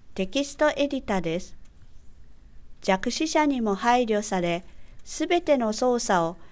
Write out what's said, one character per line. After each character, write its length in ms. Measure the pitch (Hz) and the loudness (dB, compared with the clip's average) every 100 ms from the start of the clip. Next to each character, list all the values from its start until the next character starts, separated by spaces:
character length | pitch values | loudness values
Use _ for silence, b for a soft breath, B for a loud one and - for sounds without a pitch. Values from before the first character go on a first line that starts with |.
| - - | -10 -6
テ 120 | 190 | -2
キ 180 | 277 285 | -2 -2
ス 120 | - | 2
ト 120 | 302 | 2
エ 180 | - 285 | 4 0
デ 80 | 277 | -2
ィ 40 | 254 | -2
タ 160 | 196 | -2
で 180 | 170 165 | 0 -4
す。 180 | - - - - - - - - - - - - - - | -6 -12 -18 -20 -20 -18 -16 -18 -18 -20 -20 -18 -16 -6
弱 300 | - 190 247 | 0 0 0
視 160 | - 320 | -2 0
者 180 | 311 302 | 2 2
に 140 | 269 | 2
も 160 | 220 196 | 0 0
配 280 | 240 247 233 | 2 4 4
慮 160 | 208 | 0
さ 180 | 214 185 | 0 0
れ、 240 | 175 170 b b b b - | 0 -2 b b b b -12
す 240 | - 320 | -4 0
べ 120 | 349 | 2
て 160 | 339 285 | 4 4
の 160 | 226 | 2
操 280 | 220 254 240 | 2 2 2
作 240 | - 190 165 | 2 2 2
を 120 | 175 b | -2 b